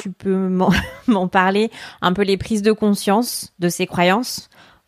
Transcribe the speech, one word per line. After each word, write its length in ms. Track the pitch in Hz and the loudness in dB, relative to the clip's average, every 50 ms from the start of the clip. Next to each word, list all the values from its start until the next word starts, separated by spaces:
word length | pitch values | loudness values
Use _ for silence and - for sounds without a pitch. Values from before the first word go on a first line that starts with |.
tu 80 | - 190 | -4 -10
peux 360 | 180 _ - 196 190 190 190 | -12 _ -4 -2 -2 0 0
m'en, 240 | 185 185 180 185 185 175 - - - | 0 0 2 2 4 2 2 0 -4
<laughs> 180 | - - - | -12 -6 0
m'en 200 | 254 214 185 185 | 0 0 2 0
parler 420 | 180 - 190 185 190 196 208 220 226 - - - - - - | 0 2 2 2 2 2 0 0 -2 -4 -12 -20 -20 -12 -4
un 120 | - 180 180 | -2 -2 0
peu, 100 | 196 202 | 0 0
les 140 | 196 196 | 0 0
prises 240 | 185 - - 220 208 | -2 -2 -4 -4 0
de 100 | 202 220 | 2 0
conscience 840 | 214 - 214 208 202 - - 208 196 196 247 - - - - - _ - | 2 2 2 0 2 2 0 0 2 2 0 -2 -6 -10 -12 -14 _ -4
de 100 | 175 175 | -2 -2
ces 160 | - - 185 | -2 -2 -6
croyances 640 | - - 185 175 180 190 233 247 - - - - _ _ - - - _ _ _ | -4 0 2 2 4 2 2 -2 -6 -8 -12 -14 _ _ -20 -20 -20 _ _ _